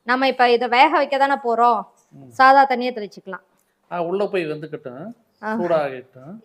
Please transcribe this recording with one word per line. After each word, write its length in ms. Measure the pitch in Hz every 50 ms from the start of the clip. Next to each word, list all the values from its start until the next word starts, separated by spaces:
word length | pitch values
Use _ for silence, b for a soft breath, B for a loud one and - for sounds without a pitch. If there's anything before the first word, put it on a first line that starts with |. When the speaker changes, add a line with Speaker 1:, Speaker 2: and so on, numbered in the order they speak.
| -
Speaker 1:
நம்ம 240 | 226 247 262 269
இப்ப 220 | 269 254 254 247 240
இதை 180 | 240 233 247
வேக 220 | 226 233 254 285 320 320
வைக்க 200 | 320 277 277 277
தானே 160 | 269 277 277 277
போறோம், 540 | 269 269 240 226 220 240 240 233 202 196 _ _ _ _ _
Speaker 2:
ம். 180 | - 139 135 127
Speaker 1:
சாதா 360 | 117 - 262 262 269 277 269
தண்ணியே 260 | 262 254 240 247 254 247
தெளிச்சுக்கலாம். 460 | 226 208 190 - 190 - 196 185 175 _ _ _ _ _ _ _ _ _ -
Speaker 2:
ஆ, 120 | 175 175 170
உள்ள 220 | 170 185 202 208
போய் 200 | - 202 185 165
வெந்துக்கட்டும், 720 | 151 151 151 160 151 151 156 - 131 120 135 170 226 240 _ _ _ _ - 208
Speaker 1:
ஆ. 120 | 214 220
Speaker 2:
சூடாகட்டும். 760 | 226 175 175 165 156 147 139 131 127 117 _ _ 127 131 156 202 226